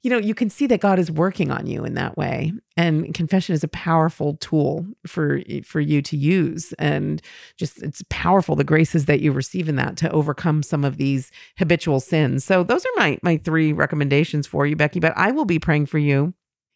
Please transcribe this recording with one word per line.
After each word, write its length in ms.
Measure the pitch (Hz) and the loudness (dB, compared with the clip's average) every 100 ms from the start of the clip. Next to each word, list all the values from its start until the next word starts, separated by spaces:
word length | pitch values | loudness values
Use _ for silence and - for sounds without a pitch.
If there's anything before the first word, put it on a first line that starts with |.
you 80 | 254 | 0
know, 80 | 240 | 0
you 160 | 208 | 0
can 160 | 214 214 | -2 -2
see 160 | - 277 | 0 2
that 140 | 214 | 2
God 180 | 202 185 | 4 2
is 100 | 165 | 2
working 440 | 160 185 190 147 | 0 0 0 -2
on 160 | 131 - | -2 -4
you 160 | - | -6
in 100 | - | -6
that 220 | 131 135 - | -4 -6 -4
way. 360 | 139 127 156 214 _ - | -4 -2 -4 -6 _ -2
And 380 | 170 156 165 | 0 0 -2
confession 400 | 160 160 190 - | -4 0 0 2
is 80 | 156 | -2
a 60 | 156 | -2
powerful 680 | - 170 165 160 - 147 151 | -6 0 2 2 0 -4 -4
tool 460 | - 156 143 160 180 - - | -2 0 0 -2 -8 -12 -10
for, 340 | - 147 143 - 143 | -2 0 0 -4 -10
for 140 | - 156 | -6 -2
you 240 | 147 147 | 0 0
to 140 | 143 147 | 0 -2
use. 560 | 147 185 151 156 - - | 2 2 2 -2 -10 -4
And 420 | 151 147 151 156 - - - - | -2 0 -2 -6 -8 -20 -20 -8
just, 220 | 165 - | -8 -6
it's 220 | 147 - - | -10 -10 -10
powerful, 460 | - 175 190 165 147 | -4 2 2 2 0
the 80 | |
graces 400 | 143 156 160 170 | 2 4 4 2
that 160 | 143 147 | 2 2
you 100 | 151 | 2
receive 380 | 135 131 185 160 | 0 -4 -4 -2
in 80 | 135 | 0
that 200 | 135 - | -2 -2
to 120 | 165 | 0
overcome 540 | 156 147 139 175 151 | 0 0 -2 0 0
some 200 | 143 151 | 0 0
of 120 | 139 110 | -2 0
these 340 | 135 135 - - - - | -2 -2 -4 -16 -20 -4
habitual 440 | 165 170 165 135 | 2 2 2 0
sins. 440 | - 160 139 131 | 2 2 2 0
So 200 | - 185 | 2 2
those 200 | 180 294 | 4 0
are 120 | 508 466 | 0 0
my, 220 | 170 127 | 0 0
my 140 | 180 160 | 0 0
three 360 | - 160 156 | 2 2 2
recommendations 760 | 147 143 151 143 139 156 151 - | 2 0 0 2 2 2 -2 -2
for 180 | 143 143 | -2 0
you, 80 | |
Becky, 240 | 156 151 180 | 0 0 2
but 140 | 160 - | 0 2
I 140 | 196 | 0
will 140 | 277 | 0
be 160 | 226 160 | 0 0
praying 260 | 170 151 143 | 2 0 0
for 120 | 151 | 0
you. 360 | 143 139 156 - _ _ _ | 2 2 0 -4 _ _ _